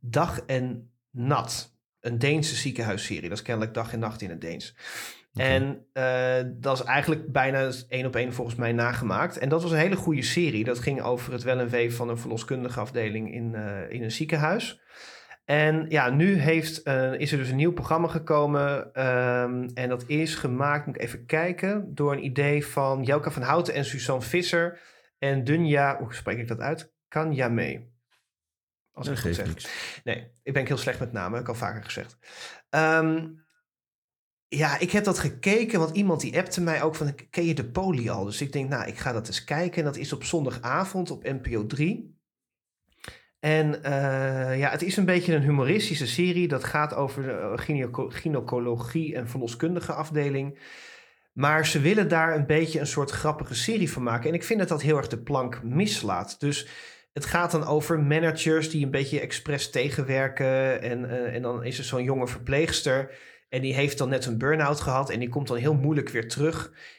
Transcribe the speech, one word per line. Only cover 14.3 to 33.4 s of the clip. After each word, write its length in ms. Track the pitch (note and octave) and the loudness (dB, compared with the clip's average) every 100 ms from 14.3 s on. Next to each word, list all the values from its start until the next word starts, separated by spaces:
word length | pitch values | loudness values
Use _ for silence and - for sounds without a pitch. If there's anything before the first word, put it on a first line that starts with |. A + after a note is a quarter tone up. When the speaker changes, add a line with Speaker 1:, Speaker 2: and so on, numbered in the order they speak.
| D#3 D3+ A3 - - _ - - - - - | 2 2 0 -4 -12 _ -20 -20 -20 -20 -12
Speaker 1:
En 420 | - D3 D3+ D#3 D#3+ | 0 4 6 4 2
ja, 220 | D3+ B2 | 2 4
nu 240 | C#3+ F#3 | 6 6
heeft, 480 | F#3+ C#3+ D#3+ D#3 - | 6 4 4 0 -4
eh, 300 | C#3+ C3 C3 B2+ | -2 0 0 0
is 120 | C#3+ | 0
er 60 | C#3+ | 0
dus 100 | B2+ | 0
een 80 | C3 | 2
nieuw 160 | E3 | 2
programma 360 | F3 A#2+ E3 E3 | 2 0 2 2
gekomen. 840 | E3 D#3 D3+ D3 C#3+ C#3+ C#3 - | -2 2 4 4 2 2 0 -4
Ehm, 760 | C3 C3 B2 B2 B2 B2 B2 B2 | 0 2 4 4 2 0 -2 -4
en 140 | B2 B2+ | -4 -2
dat 160 | B2 A#2+ | -2 0
is 280 | D3+ D#3 | 0 0
gemaakt, 520 | - C#3 B2 C#3+ D3 D3 | -2 -2 0 0 0 -2
moet 80 | |
ik 80 | - | -4
even 240 | A#2 - - | -4 -6 0
kijken, 680 | D#3 F3+ F3+ F#3+ G#3 F#3+ | 0 0 0 -2 -2 -4
door 180 | C#3+ C#3+ | -2 0
een 120 | C#3 | 0
idee 420 | C3+ B2+ C#3+ D3 C#3+ | -2 0 2 2 0
van 360 | C#3+ C3+ C3+ | 0 0 0
Jelka 260 | B2+ D3 D3 | 2 2 0
van 120 | C#3+ | -4
Houten 320 | B2 D#3+ F3 | 2 2 2
en 100 | C#3+ | -2
Suzanne 380 | C3+ C#3 - C3 | -2 -4 -2 -2
Visser 560 | A#2 F3 F3 E3+ F3 - - _ _ - | 0 0 2 0 0 -4 -20 _ _ -4
en 260 | C#3 C3+ | 0 2
Dunja, 540 | A#2+ D#3+ E3 C#3+ C#3+ C3+ | 2 2 4 4 4 0
hoe 160 | A#2 | -6
spreek 240 | - - A#2 | -8 -4 -4
ik 100 | A#2 | -4
dat 120 | A#2 | -4
uit? 320 | C3+ D#3+ - _ _ | -4 -6 -10 _ _
Kanyame. 840 | D3+ D#3+ C3+ B2 A2+ D2 C2 - _ _ _ _ _ _ _ _ _ _ | -2 0 0 2 2 0 -6 -12 _ _ _ _ _ _ _ _ _ _
Als 140 | - C#3 | -10 -6
Speaker 2:
Dat 120 | B2 | -2
Speaker 1:
ik 40 | |
het 100 | E2+ F2+ | -2 -2
goed 80 | F#2+ | -4
Speaker 2:
geeft 160 | E2+ | -6
Speaker 1:
zeg. 80 | - | -10
Speaker 2:
niks. 280 | - - - | -10 -10 -10
Speaker 1:
Nee, 260 | A#2+ - - _ | -6 -6 -8 _
ik 100 | C#3 | -4
ben 140 | C3+ B2+ | -2 0
heel 100 | C3+ | -2
slecht 220 | C3+ A#2+ | -2 -4
met 120 | B2 | -4
namen, 200 | A2+ F2+ | -4 -4
heb 100 | A#2+ | -4
ik 60 | A#2+ | -6
al 60 | |
vaker 280 | A2+ G#2+ A2 | -4 -6 -6
gezegd. 320 | - - - - - - - - - | -10 -12 -12 -16 -20 -18 -18 -18 -2
Ehm, 560 | D3+ D#3+ D#3+ D#3+ D#3+ D#3+ D#3+ | 2 4 6 4 0 -4 -14